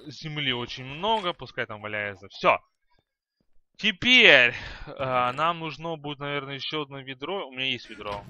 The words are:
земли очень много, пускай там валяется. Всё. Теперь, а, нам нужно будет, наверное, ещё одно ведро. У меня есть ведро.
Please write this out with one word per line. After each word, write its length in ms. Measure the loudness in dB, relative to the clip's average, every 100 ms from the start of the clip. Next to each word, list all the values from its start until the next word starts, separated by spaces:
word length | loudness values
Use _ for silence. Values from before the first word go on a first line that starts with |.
| -16
земли 460 | -14 -10 -4 -2
очень 320 | -2 -4 -8 -12
много, 480 | -6 0 0 -2
пускай 320 | -6 -10 -8 -6
там 140 | -6
валяется. 460 | -6 -4 -4 -8 -16
Всё. 300 | 0 2 2 0 _ _ _ _ _ _ _ _ _ _ _
Теперь, 760 | -2 0 6 8 10 10 8 2 -10 -14 -14
а, 440 | -6 -2 0 0
нам 280 | 0 -2 -2
нужно 360 | -6 -10 -8 -8
будет, 240 | -8 -8
наверное, 360 | -6 -6 -6 -10
ещё 260 | -8 -6
одно 180 | -8 -10
ведро. 480 | -14 -12 -8 -6 -8
У 40 |
меня 140 | -6 -4
есть 220 | -6 -8
ведро. 360 | -14 -10 -10 -10